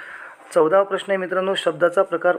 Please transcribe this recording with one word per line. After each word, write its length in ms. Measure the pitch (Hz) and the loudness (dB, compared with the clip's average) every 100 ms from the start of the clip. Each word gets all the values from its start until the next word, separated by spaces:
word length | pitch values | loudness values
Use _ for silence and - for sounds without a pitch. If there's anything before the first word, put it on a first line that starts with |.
| - - - - - | -16 -18 -18 -20 -2
चौदावा 280 | 175 156 196 | 2 4 4
प्रश्न 280 | 196 190 - | 2 -2 -2
आहे 60 | 190 | -4
मित्रांनो, 380 | 180 185 190 | -2 -2 -2
शब्दाचा 480 | 185 175 156 175 185 | 0 -2 0 0 2
प्रकार 340 | 190 165 180 | 0 0 0